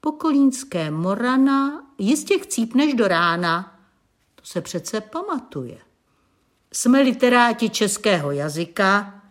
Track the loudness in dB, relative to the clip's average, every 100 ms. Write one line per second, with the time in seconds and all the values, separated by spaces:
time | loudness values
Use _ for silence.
0 | -6 -2 0 4 2 0 -8 -6 -4 -4
1 | -2 -2 0 2 2 2 0 -6 -16 _
2 | -2 -2 0 -2 -2 -4 -2 2 2 2
3 | 2 4 2 0 0 -2 -4 _ _ _
4 | _ _ _ _ -10 -10 -8 -10 -6 -8
5 | -8 -10 -6 -8 -8 -12 -12 -14 _ _
6 | _ _ _ _ _ _ _ -4 2 4
7 | 4 2 2 4 4 2 -2 0 -2 0
8 | 0 0 0 -4 -4 -6 -8 0 2 2
9 | 0 -16 _